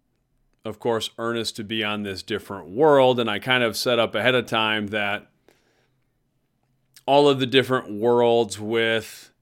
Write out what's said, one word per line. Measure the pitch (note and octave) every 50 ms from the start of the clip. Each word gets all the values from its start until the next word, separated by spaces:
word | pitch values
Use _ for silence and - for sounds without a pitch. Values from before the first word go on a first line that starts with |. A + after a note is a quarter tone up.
| _ _ _ _ _ _ _ _ _ _ _ _ -
of | A2 G#2 -
course, | - B2 A#2 A2 G#2+ - _ -
Ernest | A2+ A2+ A#2 A#2 A2 G#2+ -
to | - A2
be | G2 A2 A2 G#2+
on | G#2 G#2 G#2 G#2
this | G2+ F#2+ F#2+ -
different | - A2 G2 - - G2+ F#2+ E2 D2+
world, | F#2 A2+ D3+ D#3 C#3+ C#3 C3 B2+ B2+ A#2+
and | A#2+ A2+
I | G#2 G2+
kind | - C3 B2+ B2+ B2
of | A2+ G2+
set | - - C3 A#2+ A#2
up | A2+ G#2+ -
ahead | A2 G2+ B2 B2+
of | B2 A#2
time | A#2+ - A2+ A2 A2 G#2+ G#2+ G#2 G2+
that | G#2 G#2+ G#2 G2+ G2+ G2+ - _ _ _ _ _ _ _ _ _ _ _ _ _ _ _ _ _ _ _ _ _ _ _ _ _ _ _ _ _ _ _ _ _ _ - -
all | - C#3 C#3+ D3 D3
of | C#3 C3
the | C3
different | B2 A2+ C3 B2 A#2+ C3 B2+ - - G#2
worlds | G#2 G#2+ A#2+ A#2+ A#2+ A#2+ A#2+ A#2 A#2 A#2 G#2 G2 G#2
with | G#2+ G#2 A2+ A#2 A2+ A2+ A2+ A2+ G#2+ - - - - - _ _